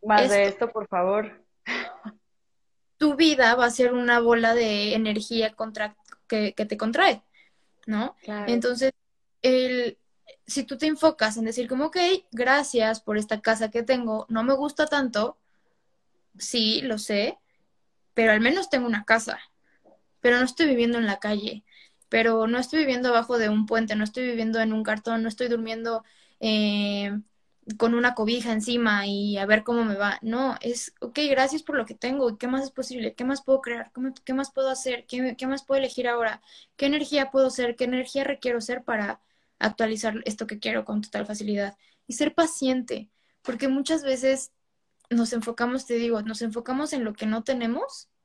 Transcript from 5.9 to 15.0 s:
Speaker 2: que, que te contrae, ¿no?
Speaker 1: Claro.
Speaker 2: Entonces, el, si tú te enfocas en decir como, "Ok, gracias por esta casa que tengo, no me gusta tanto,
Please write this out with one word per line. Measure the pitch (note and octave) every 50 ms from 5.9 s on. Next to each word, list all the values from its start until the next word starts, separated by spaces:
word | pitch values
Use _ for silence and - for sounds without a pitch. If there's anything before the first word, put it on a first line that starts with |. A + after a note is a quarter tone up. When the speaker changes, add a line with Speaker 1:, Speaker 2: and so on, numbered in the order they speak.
| G#3+ _ _ _ - _ _ _
Speaker 2:
que, | - A3 G#3+ G#3 G#3
que | - G#3+
te | G#3 G#3+
contrae, | G#3 A3 A3 A3+ D#4+ F#4 G4 B3 G#3 _ _ _ _ _ _ _ _ _ _ _ _ _
¿no? | - G#3+ G#3 A3+ C4 - _ _
Speaker 1:
Claro. | - G#3 G#3 G#3 G#3 A#3+
Speaker 2:
Entonces, | A#3+ A3+ B3 B3 A#3+ C4 C4 - _ _ _ _ _ _ _ _ _ -
el, | C4 B3+ B3+ B3+ B3+ B3+ B3 A#3+ A#3 - _ _ _ _ _ _ - - _ _
si | - - C#4 C4+
tú | - C#4 A#3+
te | D4+
enfocas | D#4 D#4 D4 - D#4+ D#4 - A3 A3 G#3+ A3+
en | A3+
decir | A3 A3+ B3 B3 A#3
como, | B3+ B3+ C#4+
"Ok, | D#4+ D#4 F4+ F4 F4 F#4+ F#4 - _ -
gracias | A#3 B3 B3 C4+ C#4+ D4 - - A#3+ A3 A3 A3+ A3
por | _ - G#3 G#3+
esta | G#3 - A3 G#3+ -
casa | A3+ A3 G#3+ A3+ A3
que | G#3+ A#3 A#3
tengo, | A3+ C4 B3+ A#3+ A3+ G#3+ A3 - _
no | A3+ A3+ A3+
me | B3 C4+
gusta | C4+ C#4+ D4 C#4+ - D4+
tanto, | D4+ D4+ C#4+